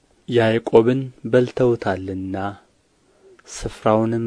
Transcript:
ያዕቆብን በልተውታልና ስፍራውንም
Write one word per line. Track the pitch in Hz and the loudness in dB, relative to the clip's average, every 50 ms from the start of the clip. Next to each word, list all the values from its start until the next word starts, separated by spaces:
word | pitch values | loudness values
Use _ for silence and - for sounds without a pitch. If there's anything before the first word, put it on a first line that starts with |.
| _ _ _ _ - - | _ _ _ _ -8 0
ያዕቆብን | 123 117 113 113 113 117 - - - 113 113 120 127 135 135 127 - _ - | 2 2 2 4 2 0 0 4 4 4 4 4 0 0 -4 -8 -12 _ -6
በልተውታልና | 117 117 127 123 127 - - 127 120 117 113 - 107 95 92 95 95 92 95 95 95 95 95 98 101 101 - _ _ _ _ _ _ _ _ _ _ _ _ _ - - _ _ - | 0 2 2 2 0 -2 0 0 0 0 0 -2 -4 -4 -4 -6 -8 -8 -8 -6 -6 -6 -6 -6 -8 -10 -12 _ _ _ _ _ _ _ _ _ _ _ _ _ -20 -20 _ _ -18
ስፍራውንም | - - - 107 - - - 113 107 110 113 113 113 117 117 | -14 -10 -10 -12 -8 -2 0 2 2 2 2 0 -2 -4 -4